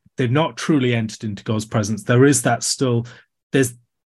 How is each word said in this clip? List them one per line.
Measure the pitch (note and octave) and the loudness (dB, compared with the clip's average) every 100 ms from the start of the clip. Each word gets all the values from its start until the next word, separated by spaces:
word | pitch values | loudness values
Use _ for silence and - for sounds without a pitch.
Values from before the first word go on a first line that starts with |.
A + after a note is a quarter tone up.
| _ - | _ -4
they've | B2 | 0
not | C#3+ E3 - | 0 0 -4
truly | - D3 B2 A#2 | -2 0 2 0
entered | A2 - G#2+ | -4 -8 -10
into | G2 | -8
God's | - G#2+ G#2+ | -4 -4 -2
presence. | A#2 G2+ G#2 | -2 -2 -4
There | - B2 | 2 6
is | C#3+ C3 | 6 4
that | B2+ A#2 | 0 -2
still, | - - C3 A#2 A#2 - _ _ _ | -4 -2 0 -2 -4 -14 _ _ _
there's | C#3 B2 - _ _ | 0 0 -4 _ _